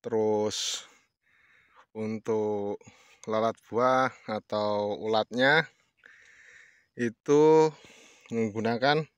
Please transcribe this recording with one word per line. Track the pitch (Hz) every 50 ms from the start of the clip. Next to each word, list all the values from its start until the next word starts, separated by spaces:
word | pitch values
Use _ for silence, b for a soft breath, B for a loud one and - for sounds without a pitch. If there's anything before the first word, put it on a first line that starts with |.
Terus | - 120 117 110 107 107 107 104 107 107 98 - - - - - b b b b b b _ _ b b b b b b b b b b b b b b
untuk | _ 110 110 107 110 110 _ - 110 110 107 107 104 104 101 101 104 - - b b b b b b b b -
lalat | 107 110 110 113 107 _ _ _
buah | 104 113 123 127 131 131 131 123 - - _
atau | - 110 107 _ _ - 107 104 104 104 104 104 104 104 - 98
ulatnya | 110 110 110 107 _ 104 120 131 135 147 160 156 - _ _ _ _ _ b b b b b b b b b b b b b b b b b b b _
itu | - 120 117 110 _ _ - 143 147 151 156 156 156 156 156 151 B B B B B B B B B B B
menggunakan | 117 113 113 110 98 113 107 113 117 113 123 139 147 156 156 - _